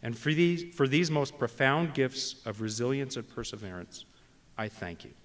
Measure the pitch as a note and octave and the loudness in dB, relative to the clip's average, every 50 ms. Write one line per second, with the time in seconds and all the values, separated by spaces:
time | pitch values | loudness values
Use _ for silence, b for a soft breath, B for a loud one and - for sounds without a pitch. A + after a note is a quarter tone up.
0 | - A#2 A#2 A#2 - D3 D#3 D#3 F3 E3+ F3 E3+ - - - - C#3 C3+ C3+ D#3 | -4 -6 -6 -2 0 2 4 6 4 4 4 0 -4 -10 2 2 4 6 6 4
1 | F3+ D#3+ D#3 D3 C#3 C3+ - - B2+ A2+ - - C#3 C3+ C#3 D#3 E3+ E3 C#3+ C#3 | 4 4 4 2 2 0 -2 -2 -4 -4 0 2 4 4 4 4 2 0 2 2
2 | C3 B2+ C3 - - - - - - A2+ G#2 G#2 A2 A2 G#2+ A2 A#2+ B2 C3+ C#3 | 0 2 0 -4 -6 -6 -8 -8 -8 -8 -6 -4 -4 -4 -2 -2 0 0 0 -2
3 | C#3 C3 - B2 A2 - - - A#2 - - G#2 G#2+ F#2+ F2+ F2+ F2 - - - | -4 -6 -6 -10 -10 -10 -10 -10 -10 -8 -10 -10 -10 -10 -10 -10 -12 -12 -14 -18
4 | - b b b b b b b b b - - A2 G#2+ - - - F2+ E2+ - | -18 b b b b b b b b b -6 -6 -6 -6 -6 -8 -8 -8 -8 -10
5 | - - - - - | -14 -20 -20 -20 -20